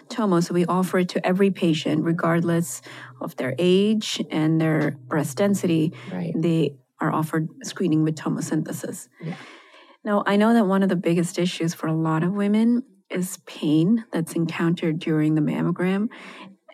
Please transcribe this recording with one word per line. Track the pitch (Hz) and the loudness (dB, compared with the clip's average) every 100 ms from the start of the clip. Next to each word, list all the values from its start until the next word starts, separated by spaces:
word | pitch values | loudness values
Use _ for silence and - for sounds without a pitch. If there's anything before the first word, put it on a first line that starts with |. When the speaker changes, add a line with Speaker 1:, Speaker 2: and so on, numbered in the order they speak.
| - | -12
Speaker 1:
TOMO, | - 208 170 | -4 2 2
so | 175 | 2
we | 175 170 | 0 0
offer | 180 185 185 | 0 0 0
it | 180 | 0
to | 175 185 | -2 0
every | 185 196 | 2 2
patient, | 185 170 156 - 156 | 2 0 0 0 0
regardless | 165 165 165 170 165 170 170 - - - - - | 0 0 0 2 2 0 -2 -8 -14 -18 -18 -12
of | - - | -12 -6
their | 127 127 | -6 0
age | 180 185 208 214 - - 160 | 4 4 4 0 -2 -6 -4
and | 160 156 160 | 0 2 2
their | 160 156 151 - - | 2 2 0 -4 -4
breast | 156 139 - | -2 -2 0
density. | 202 196 185 165 156 - - | 0 2 2 2 0 -2 -10
Speaker 2:
Right. | 180 170 165 | -6 -4 0
Speaker 1:
The | 170 160 143 - _ - | 2 2 2 -2 _ -4
are | 156 | -2
offered | 156 160 165 160 - | 0 -2 -2 -4 -8
screening | - - 180 156 | -12 -4 0 2
with | 156 156 | 0 -2
tomosynthesis. | - 233 - 156 - - - 208 - - | -4 -4 -2 -4 -4 -8 -10 -12 -16 -14
Speaker 2:
Yeah. | 160 185 - - - - - _ | -12 -12 -16 -20 -20 -20 -20 _
Speaker 1:
Now, | 226 202 - | -2 -2 2
I | 202 | 2
know | 214 | 4
that | 233 190 | 4 4
one | 196 | 4
of | 190 | 2
the | 175 | 2
biggest | 170 170 175 - | 2 2 0 0
issues | 180 - 165 | -2 0 -4
for | - 160 | -2 -2
a | |
lot | 160 160 160 | 0 0 0
of | 175 | 0
women | 202 202 214 226 240 - _ - | 0 2 4 4 2 -2 _ -8
is | 185 185 - - | -4 -4 -8 -16
pain | - 160 156 175 233 - | -4 2 4 4 2 0
that's | - 160 | -4 -2
encountered | 170 165 - 170 175 170 156 | -2 -2 0 0 0 -2 -2
during | - 156 151 | 0 2 2
the | 156 | 2
mammogram. | 151 156 165 175 180 196 220 - - - 190 - - | 0 0 -2 0 0 0 -2 -6 -18 -18 -20 -20 -20